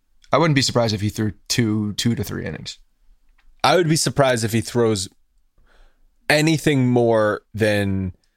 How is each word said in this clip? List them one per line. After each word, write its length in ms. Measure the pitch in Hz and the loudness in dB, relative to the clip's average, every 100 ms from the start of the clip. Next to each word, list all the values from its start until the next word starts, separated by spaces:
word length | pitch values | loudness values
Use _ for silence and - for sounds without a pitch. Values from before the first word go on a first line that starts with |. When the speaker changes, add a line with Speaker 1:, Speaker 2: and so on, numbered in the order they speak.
| _ _ _ | _ _ _
Speaker 1:
I 80 | 135 | 0
wouldn't 160 | 165 135 | 2 2
be 60 | |
surprised 320 | 123 123 117 104 | 0 0 0 -2
if 40 | |
he 60 | 104 | -4
threw 240 | - 107 - - | -2 -6 -6 -6
two, 460 | - 113 110 104 | -2 0 -2 -4
two 220 | - 120 117 | -2 -2 -2
to 80 | |
three 220 | - 95 90 | -6 -8 -10
innings. 340 | - - - _ _ _ _ _ _ - _ | -10 -14 -18 _ _ _ _ _ _ -20 _
Speaker 2:
I 120 | 131 170 | 2 2
would 100 | 160 | 2
be 80 | 160 | 0
surprised 480 | 147 143 135 123 | 0 2 2 2
if 80 | 110 | 0
he 80 | 113 | -2
throws 460 | - 120 113 104 92 - _ _ _ _ _ _ - _ _ _ - | -2 0 2 0 -6 -14 _ _ _ _ _ _ -20 _ _ _ 0
anything 600 | 151 156 156 156 139 127 | 2 2 2 2 2 2
more 520 | 123 117 113 107 - - | 2 2 2 2 -2 -8
than 600 | 104 107 104 98 95 92 - _ | -2 0 0 -2 -4 -6 -10 _